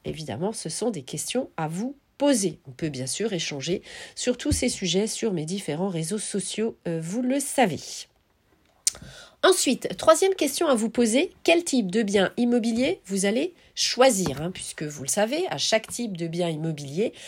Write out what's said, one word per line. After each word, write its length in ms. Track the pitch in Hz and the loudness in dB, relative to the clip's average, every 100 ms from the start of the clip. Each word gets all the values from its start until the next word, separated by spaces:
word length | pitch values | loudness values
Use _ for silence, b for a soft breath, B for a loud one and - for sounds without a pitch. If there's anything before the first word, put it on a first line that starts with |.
évidemment, 480 | 156 151 151 113 190 | -10 -10 -8 -4 -4
ce 180 | 220 170 | -4 -6
sont 200 | - 233 | -2 -2
des 120 | 175 | -2
questions 480 | - 156 - - 349 - | -8 -8 -4 -4 -4 -4
à 120 | 156 | -4
vous 260 | 170 247 285 _ - | -2 -4 -6 _ 0
poser. 440 | 285 240 190 151 - | 4 4 2 -4 -16
On 20 | |
peut 200 | 123 160 | -6 -4
bien 180 | 127 131 | -4 -6
sûr 240 | - 214 | -2 -2
échanger 500 | 180 - 143 135 180 B B B | -2 -4 -4 -4 -4 B B B
sur 220 | - 247 247 | -6 -2 -2
tous 160 | 294 | 0
ces 160 | 285 247 | 0 0
sujets 400 | - 185 185 220 | 0 0 0 0
sur 240 | - 220 | -2 -2
mes 120 | 175 | -2
différents 440 | 160 196 175 147 196 | -2 -6 -4 -2 -2
réseaux 300 | 165 160 208 | -2 -2 -4
sociaux, 600 | - 202 - - 220 - - | -4 -4 -4 -2 -4 -4 -4
euh, 140 | 165 | -4
vous 200 | 160 220 | -4 -2
le 180 | 247 277 | 0 0
savez. 400 | 285 - 214 135 - - - _ _ _ _ _ _ _ - - B B B B | 0 2 2 2 -8 -12 -14 _ _ _ _ _ _ _ -4 -4 B B B B
Ensuite, 520 | 359 359 294 240 - - | 4 4 4 0 -2 0
troisième 360 | - 320 381 | 6 6 6
question 340 | 381 294 - 330 | 2 0 2 2
à 60 | |
vous 140 | 233 220 | 2 2
poser, 460 | 247 233 240 381 - | 2 2 4 0 -2
quel 220 | - 339 | 4 4
type 260 | 339 254 190 | 4 0 2
de 120 | 220 | 0
bien 300 | 202 196 185 - | 2 4 2 2
immobilier 640 | 240 240 226 226 269 381 | 2 2 2 0 0 -2
vous 220 | - 196 196 | -4 0 2
allez 260 | 233 359 b b | 2 -2 b b
choisir, 680 | - - 226 269 196 160 135 | -4 -2 6 6 6 0 -2
hein, 100 | 170 | -4
puisque 340 | - - - | -6 -12 -8
vous 180 | 151 147 | -8 -8
le 60 | 135 | -4
savez, 380 | 202 220 302 370 | 0 0 0 -2
à 100 | 143 | -2
chaque 300 | - 220 - | 0 0 0
type 280 | - 233 170 | -6 -6 -4
de 100 | 170 | -4
bien 220 | 170 175 | -2 -2
immobilier 640 | 156 160 147 139 151 233 B | 0 -4 -4 -6 -2 -2 B